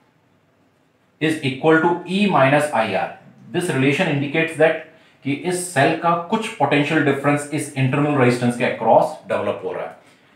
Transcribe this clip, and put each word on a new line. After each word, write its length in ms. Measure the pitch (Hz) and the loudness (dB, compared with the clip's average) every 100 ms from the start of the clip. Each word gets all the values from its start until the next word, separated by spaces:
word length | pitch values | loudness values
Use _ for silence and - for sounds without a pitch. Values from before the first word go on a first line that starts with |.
| _ _ _ _ _ _ _ _ _ _ _ - | _ _ _ _ _ _ _ _ _ _ _ -4
is 180 | 160 156 | -2 0
equal 380 | 135 127 156 160 180 | -4 0 4 4 4
to 180 | 175 - | -2 -4
E 200 | 190 202 | 0 2
minus 400 | 147 135 147 - | 4 4 4 2
I 220 | 113 107 - | -2 -2 -2
R। 120 | - - - - - | -6 -10 -20 -20 -8
This 180 | 175 170 | -4 -2
relation 440 | 131 139 139 165 139 | 0 2 2 0 -2
indicates 420 | 139 160 160 143 | -2 -2 -2 2
that 280 | 156 - - - _ _ | 2 2 -10 -20 _ _
कि 100 | 131 143 180 | -6 -4 -4
इस 220 | 175 - | -4 -2
सेल 240 | 143 156 165 | 0 2 2
का 120 | 170 - - | 0 0 -2
कुछ 180 | 220 - - | -4 -4 -4
पोटेंशियल 460 | 131 143 147 156 143 | 0 0 2 0 0
डिफरेंस 440 | 135 143 143 - | 0 0 -2 -2
इस 200 | 151 - 135 | -6 -6 -2
इंटरनल 400 | 131 139 147 135 | 0 2 0 2
रेजिस्टेंस 400 | 123 120 120 - | 2 2 0 0
के 80 | - | -2
अक्रॉस 520 | - 113 143 - - - | -2 4 4 4 -4 -6
डेवलप 340 | 120 104 90 | -4 -4 -6
हो 100 | 92 | -6
रहा 100 | - | -8
है, 140 | - - _ _ _ | -10 -14 _ _ _